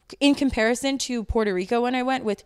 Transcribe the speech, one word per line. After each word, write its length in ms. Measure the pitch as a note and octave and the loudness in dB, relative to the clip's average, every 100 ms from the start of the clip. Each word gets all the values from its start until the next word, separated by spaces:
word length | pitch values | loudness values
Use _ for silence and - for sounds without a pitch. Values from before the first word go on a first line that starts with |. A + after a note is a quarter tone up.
| - - | -20 0
In 140 | C#4+ C#4 | 2 4
comparison 600 | C4+ A#3+ A3 A#3+ C4+ C4+ | 2 2 2 0 -2 -4
to 260 | - A#3+ G#3+ | -4 -4 -2
Puerto 280 | A3+ G#3 | 0 0
Rico 280 | F3+ F#3 A#3 | 0 0 0
when 140 | A#3+ B3+ | 0 0
I 80 | |
went, 200 | B3+ C4 | -2 -2
with 220 | A3 G3+ | -2 -6